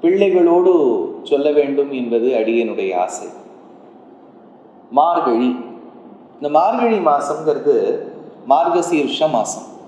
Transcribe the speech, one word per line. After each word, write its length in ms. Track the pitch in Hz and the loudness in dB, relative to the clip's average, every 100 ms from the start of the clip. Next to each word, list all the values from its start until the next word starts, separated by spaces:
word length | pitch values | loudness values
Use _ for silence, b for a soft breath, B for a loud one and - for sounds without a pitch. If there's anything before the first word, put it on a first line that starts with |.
பிள்ளைகளோடு 1000 | 170 190 202 180 170 175 180 175 139 107 85 - | 2 4 4 4 4 4 4 4 4 0 -4 -8
சொல்ல 280 | - 143 147 | -2 0 2
வேண்டும் 400 | 147 139 139 139 | 2 2 0 -2
என்பது 380 | 131 120 117 123 | -4 -2 0 0
அடியனுடைய 680 | 120 110 117 113 101 95 90 | 0 0 0 -2 -4 -4 -2
ஆசை. 320 | 92 - 90 - - - - - - - - - - - - - - - - | -4 -6 -14 -16 -20 -20 -20 -20 -20 -20 -20 -20 -20 -20 -20 -20 -20 -20 -4
மார்கழி, 640 | 127 160 170 135 117 127 127 - - - - - - - | 0 2 0 0 0 0 -2 -8 -16 -20 -20 -20 -20 -20
இந்த 160 | - 147 | -10 -2
மார்கழி 480 | 151 185 247 240 214 | 2 2 0 0 0
மாசம்ங்கிறது 1000 | 170 143 139 151 156 139 131 123 101 - - - - - - | 2 0 0 -4 -2 -2 2 2 2 -2 -6 -16 -20 -20 0
மார்கசீர்ஷ 800 | 143 175 175 165 165 131 - 156 | 2 2 0 0 -2 -2 0 0
மாசம். 340 | 127 104 - - - | 0 -4 -8 -14 -20